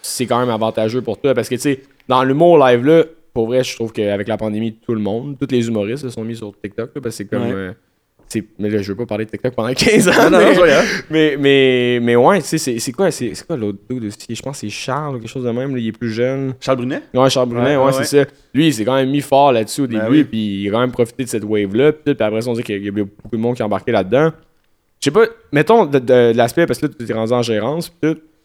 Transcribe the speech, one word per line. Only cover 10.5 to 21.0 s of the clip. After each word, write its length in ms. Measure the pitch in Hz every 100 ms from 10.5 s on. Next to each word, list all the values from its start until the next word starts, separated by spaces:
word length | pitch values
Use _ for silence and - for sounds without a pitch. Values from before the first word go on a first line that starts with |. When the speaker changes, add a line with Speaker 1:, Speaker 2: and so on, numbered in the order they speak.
Speaker 2:
c'est 60 | 147
pas 80 | 170
grave. 180 | 143 202 - -
Speaker 1:
mais, 280 | 156 156 143
mais, 600 | 139 139 131 127 123 123
mais 140 | 120 120
ouais, 260 | 135 196
tu 60 | 139
sais, 100 | 160
c'est, 220 | 135 113
c'est 120 | -
quoi, 180 | 123 190
c'est, 240 | - 120
c'est 140 | - -
quoi 80 | 151
l'autre 220 | 104 101 _
dude 140 | 127 107
aussi ? 300 | 101 - 113
Je 60 |
pense 180 | 131 139
que 60 | 107
c'est 20 |
Charles 460 | - - 131 151 127
ou 40 |
quelque 100 | 113
chose 140 | 135 123
de 60 |
même, 220 | 117 135
là, 80 | 127
il 60 | 113
est 40 | 104
plus 140 | 117
jeune. 420 | 110 123 135 135 123
Speaker 2:
Charles 180 | - 131
Brunet ? 240 | 123 165 -
Speaker 1:
Ouais, 160 | 123 135
Charles 200 | 131 127
Brunet, 280 | 120 123 143
Speaker 2:
Ouais, 0 |
Speaker 1:
ouais, 80 | 135
Speaker 2:
ouais, 180 | 135
Speaker 1:
c'est 140 | 143 143
Speaker 2:
ouais. 60 | 135
Speaker 1:
ça. 40 | _ _
Lui, 140 | 123 160
il 60 |
s'est 120 | 117 107
quand 100 | 135
même 140 | 131
mis 120 | 143
fort 300 | 135 139 143
là-dessus 280 | 120 107 -
au 60 | 135
Speaker 2:
Ben 160 | 110
Speaker 1:
début, 140 | 110 147
Speaker 2:
oui. 60 | 127
Speaker 1:
puis 140 | 110 107 98
il 40 | 101
a 40 |
quand 100 | 110
même 100 | 127
profité 320 | 117